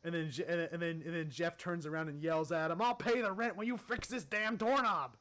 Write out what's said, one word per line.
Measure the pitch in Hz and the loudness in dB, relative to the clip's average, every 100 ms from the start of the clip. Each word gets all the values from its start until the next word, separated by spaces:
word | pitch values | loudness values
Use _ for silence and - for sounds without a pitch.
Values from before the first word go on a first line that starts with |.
And | 165 | -2
then | 170 160 | -2 -2
Je-, | 131 | -4
and, | 170 170 165 | -2 0 0
and | 170 | -2
then, | 170 165 | -2 -2
and | 156 | -4
then | 170 156 | -4 -4
Jeff | 131 170 - | -2 -4 -2
turns | 180 170 151 | -4 -4 -2
around | 160 160 | -2 -2
and | 147 | -2
yells | 160 160 156 | 2 2 2
at | 165 160 | 0 0
him, | 170 | 2
I'll | 240 | 2
pay | 240 240 240 | 2 2 2
the | 220 | 2
rent | 190 233 190 | 0 -2 0
when | 226 | -2
you | 247 | -2
fix | - 240 - | -2 -6 -4
this | 247 | -6
damn | 151 208 214 226 | -2 -2 0 2
doorknob. | 220 277 240 180 131 - | 4 4 4 2 0 -6